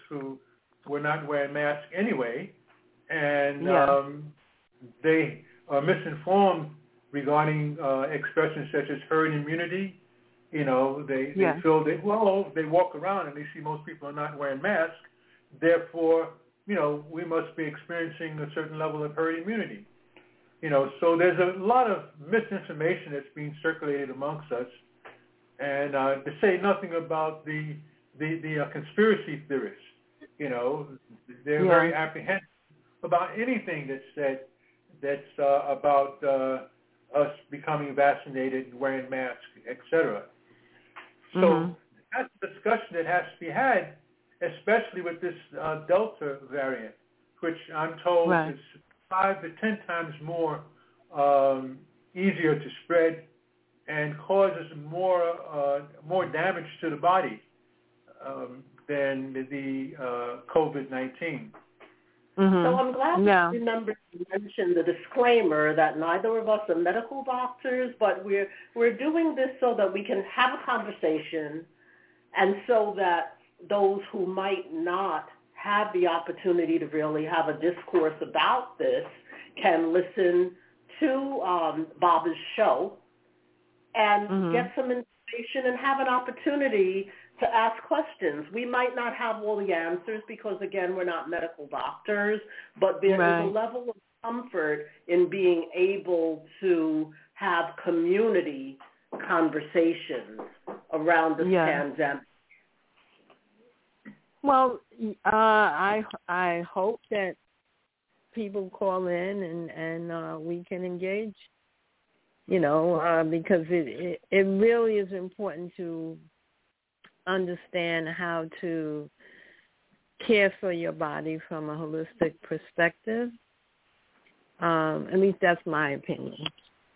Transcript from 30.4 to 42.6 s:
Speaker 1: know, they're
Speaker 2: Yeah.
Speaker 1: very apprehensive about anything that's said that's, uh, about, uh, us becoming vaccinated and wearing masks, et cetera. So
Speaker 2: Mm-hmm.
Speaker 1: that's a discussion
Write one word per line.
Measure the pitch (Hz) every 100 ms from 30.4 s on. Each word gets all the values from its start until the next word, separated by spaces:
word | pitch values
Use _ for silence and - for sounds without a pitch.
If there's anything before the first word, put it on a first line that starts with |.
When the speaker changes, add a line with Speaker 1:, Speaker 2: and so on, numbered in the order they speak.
| 143
Speaker 1:
know, | 123 123 151 143 131 _ 113 - 123
they're | 143 151
Speaker 2:
Yeah. | 185
Speaker 1:
very | 170 165
apprehensive | 156 160 160 - 190 - _ _ _ _ _
about | 165 175 180 202
anything | 247 226 185 156 135
that's | 135 -
said | - 139 131 - _ _ _ _ -
that's, | 139 139 - -
uh, | 143 139 143
about, | 135 147 143 139 -
uh, | 143 135 131 131 - _ _ _ _
us | 143 143 - -
becoming | 139 156 147 143
vaccinated | 135 143 139 147 131 131 131 127
and | 123
wearing | 135 131 127
masks, | 131 127 - - - -
et | 123 -
cetera. | 165 143 101 - _ _ _ _ _ _ - - _ _
So | 180
Speaker 2:
Mm-hmm. | 185 160 175 170 _ _ -
Speaker 1:
that's | 247 262 -
a | -
discussion | -